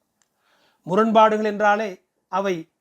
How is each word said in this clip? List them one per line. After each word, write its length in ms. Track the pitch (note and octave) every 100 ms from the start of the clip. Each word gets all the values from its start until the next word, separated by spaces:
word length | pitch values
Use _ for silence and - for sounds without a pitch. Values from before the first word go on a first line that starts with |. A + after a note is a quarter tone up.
| _ _ _ _ _ _ _ _ D#3+
முரண்பாடுகள் 640 | F#3+ A3+ A3 A3 G#3+ G#3+
என்றாலே 400 | G3+ G#3 G#3 G#3+ F#3 _ _ _
அவை 220 | F#3 G3+ E3+ D#3+ _